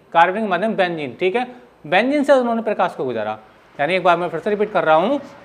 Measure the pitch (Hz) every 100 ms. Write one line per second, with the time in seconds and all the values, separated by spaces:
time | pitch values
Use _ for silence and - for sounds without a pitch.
0 | _ 165 175 190 220 175 220 190 180 170
1 | 139 117 185 226 247 - - _ 151 180
2 | 247 294 277 269 240 226 220 208 185 -
3 | 135 113 107 107 - _ _ - 147 185
4 | 175 170 175 165 208 202 208 175 160 156
5 | 196 285 - -